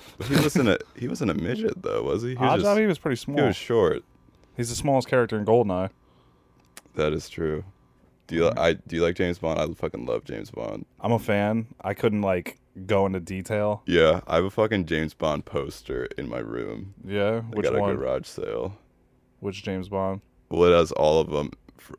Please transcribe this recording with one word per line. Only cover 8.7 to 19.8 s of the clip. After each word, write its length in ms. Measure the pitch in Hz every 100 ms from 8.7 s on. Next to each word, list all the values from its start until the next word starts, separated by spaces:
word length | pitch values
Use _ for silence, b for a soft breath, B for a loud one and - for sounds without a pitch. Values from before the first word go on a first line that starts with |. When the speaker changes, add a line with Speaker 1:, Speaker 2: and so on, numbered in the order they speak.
Speaker 1:
do 220 | 82 - 82
you 60 |
like 140 | 85 90
James 220 | 90 87
Bond? 200 | 82 80
I 60 | 78
fucking 320 | 82 80 - 62
love 180 | 58
James 260 | - 55 52
Bond. 340 | - 57 50 - _
Speaker 2:
I'm 120 | 104
a 60 | 113
fan. 480 | - 101 104 110 113 -
I 140 | -
couldn't, 280 | 101 117 104
like, 360 | 101 92 85 - _ - 92
go 200 | 101 98
into 140 | 95
detail. 600 | 82 95 90 107 104 104 -
Speaker 1:
Yeah, 340 | 85 80 85 -
I 100 | 80
have 80 |
a 60 | 92
fucking 360 | - 110 107 82
James 280 | 78 78
Bond 300 | - 78 76 -
poster 580 | 76 69 - - 64 60 -
in 100 | 62
my 100 | 60
room. 560 | 55 58 52 55 98 -
Speaker 2:
Yeah? 340 | 92 101 101 113 113
Speaker 1:
I 40 | 110
Speaker 2:
Which 80 |
Speaker 1:
got 120 | 101 64
a 40 |
Speaker 2:
one? 160 | 101 64
Speaker 1:
garage 300 | 64 65 -
sale. 500 | - - 57 76 101 _ _ _ _ _ _
Speaker 2:
Which 220 | 101 98
James 260 | 104 95